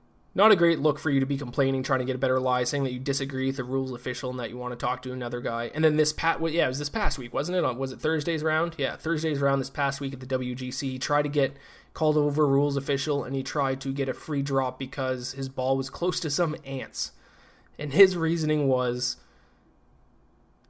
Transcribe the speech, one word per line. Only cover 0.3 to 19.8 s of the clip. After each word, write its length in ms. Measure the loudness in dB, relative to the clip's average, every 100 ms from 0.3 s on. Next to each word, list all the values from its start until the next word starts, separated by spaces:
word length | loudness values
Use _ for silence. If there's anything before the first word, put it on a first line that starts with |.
| 4
Not 160 | 6
a 40 | 6
great 220 | 6 4
look 220 | 2 0
for 100 | 0
you 100 | 2
to 60 | 2
be 100 | -2
complaining, 460 | -4 0 2 0
trying 160 | 0 -2
to 80 | 0
get 100 | 0
a 40 |
better 200 | 2 2
lie, 240 | 2 0
saying 200 | 0 0
that 100 | -2
you 60 | -2
disagree 480 | -2 -2 -2 -2 -2
with 100 | -2
the 60 |
rules 280 | -2 -2 -2
official 380 | -6 -6 -6 -6
and 80 | -6
that 140 | -6
you 60 | -6
wanna 180 | -8 -4
talk 260 | -4 -4
to 120 | -6
another 280 | -6 -6 -4
guy. 300 | -4 -4 -4
And 100 | 2
then 140 | 2 4
this 160 | 2
pa-, 240 | 2 0 0
well, 140 | 0
yeah, 120 | 0 0
it 20 |
was 100 | 0
this 120 | -4
past 280 | 2 2 2
week, 160 | -2
wasn't 240 | -4 0 0
it? 60 |
On, 120 | 0 0
was 160 | -4
it 80 | -2
Thursday's 440 | -2 0 0 0
round? 320 | 0 0 0 -2
Yeah, 200 | -4 -2
Thursday's 420 | -2 -2 0 0
round 220 | 2 2
this 100 | 0
past 280 | -2 -2 -2
week 140 | -6
at 60 | -6
the 80 | -4
W 260 | -2 -2
G 160 | -6 -6
C. 220 | -6 -6
He 80 | -4
tried 240 | 0 0
to 60 | 2
get 280 | 2 0 -2 -20 -20 -14 0
called 220 | 2 4
over 280 | 2 4 4
rules 320 | 4 4 0
official, 460 | -2 -2 0 -2
and 120 | -2 -4
he 60 |
tried 400 | -4 -2 -2 -2
to 100 | -4
get 160 | -2 -2
a 60 |
free 300 | -4 -4 -2
drop 340 | 0 0 0 -2
because 540 | -8 -4 -4 -2 -6
his 180 | -6 -6
ball 260 | -2 0 0
was 140 | -2
close 300 | -2 -2 0
to 100 | -2
some 260 | 0 -2 -2
ants. 500 | -8 -8 -8 -8 -8 -10 -20 -20 -20 _ _ -12
And 140 | 0
his 220 | 6 6 6
reasoning 520 | 0 0 2 2 2
was 500 | 2 2 -2 -4 -8 _ _ _ _ _ _